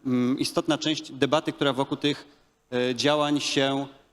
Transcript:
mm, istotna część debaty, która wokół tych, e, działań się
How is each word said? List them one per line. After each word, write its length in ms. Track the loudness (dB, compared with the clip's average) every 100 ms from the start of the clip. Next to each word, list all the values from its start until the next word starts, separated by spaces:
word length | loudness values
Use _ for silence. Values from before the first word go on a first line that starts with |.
| 2
mm, 340 | 2 2 0
istotna 380 | 0 -2 0 0
część 340 | 0 -4 -6
debaty, 420 | -2 2 2 0
która 200 | -2 0
wokół 240 | 0 -2 -2
tych, 280 | -2 -2 -10 _ _ _ _
e, 220 | -2 0 2
działań 440 | 2 2 2 0
się 480 | 0 0 2 0 -6 -14 _